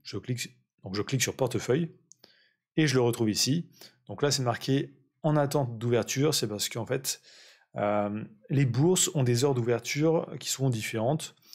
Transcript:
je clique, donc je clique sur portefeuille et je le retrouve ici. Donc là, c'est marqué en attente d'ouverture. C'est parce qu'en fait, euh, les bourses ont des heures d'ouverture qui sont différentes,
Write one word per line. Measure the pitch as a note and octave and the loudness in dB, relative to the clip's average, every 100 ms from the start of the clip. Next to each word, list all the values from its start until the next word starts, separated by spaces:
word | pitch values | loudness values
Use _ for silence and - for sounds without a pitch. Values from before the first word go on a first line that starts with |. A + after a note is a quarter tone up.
je | - G2+ | -10 -10
clique, | - A#2+ - _ _ _ | -6 -6 -8 _ _ _
donc | F#2+ G2+ | -8 -6
je | |
clique | G2+ C3 | -2 -2
sur | - - | -2 0
portefeuille | B2 A2 - D#3+ E3 - _ - - _ _ _ _ - | -2 -2 0 0 0 -8 _ -20 -20 _ _ _ _ 0
et | D3+ | 2
je | B2+ | 4
le | |
retrouve | A#2+ A#2 A2 | 2 2 0
ici. | G2 B2 D3+ - - - _ - | 2 0 0 -4 -16 -20 _ -14
Donc | G2+ | -2
là, | C#3+ | 0
c'est | C#3 | 0
marqué | B2 A2 - C#3 - - _ _ | -2 -2 0 0 -2 -12 _ _
en | D#3 D3+ | 0 2
attente | C#3 D3 B2 A2+ | 2 0 -2 -2
d'ouverture. | A#2+ A#2+ G#2 C3+ D3 | 2 2 2 0 2
C'est | C3+ A2+ | 2 -2
parce | G#2 - | -4 -6
qu'en | B2 G#2+ | -6 -4
fait, | C3+ C#3 - - - - - _ - | -4 -4 -8 -12 -20 -20 -20 _ -4
euh, | G#2 G#2 G#2 G#2+ - - - | 0 0 0 -4 -10 -16 -2
les | C#3 C3 | 2 2
bourses | A2+ E3 F3+ - D3 | 4 4 4 2 2
ont | |
des | B2 A#2+ | 2 4
heures | C#3+ B2 | 2 2
d'ouverture | A#2+ A2+ - C#3+ D#3+ D#3+ - - | 2 0 -2 0 2 2 -2 -10
qui | - | -8
sont | - C3+ | -2 0
différentes, | A2+ - A2+ A#2 D#3+ - _ - | 0 -4 -2 0 -2 -4 _ -20